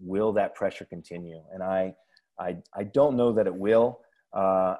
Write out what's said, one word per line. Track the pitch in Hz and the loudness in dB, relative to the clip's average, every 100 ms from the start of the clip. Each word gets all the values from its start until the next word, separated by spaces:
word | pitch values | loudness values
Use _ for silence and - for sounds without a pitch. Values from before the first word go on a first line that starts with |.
will | 90 95 107 | -4 0 2
that | 104 95 | 2 0
pressure | - 98 - | -2 -4 -6
continue? | - 90 - 87 85 82 76 | -12 -16 -14 -14 -12 -16 -16
And | 92 | -8
I, | 92 95 95 92 _ _ _ - | -2 -2 -2 -6 _ _ _ -10
I, | 90 87 - 101 | -8 -8 -10 -10
I | |
don't | 101 139 147 127 | -2 2 4 4
know | 120 | 2
that | 110 98 | 2 0
it | 90 | 0
will. | 98 113 120 123 _ _ _ | 2 4 4 0 _ _ _
Uh, | - 98 95 92 92 | -2 2 2 2 -2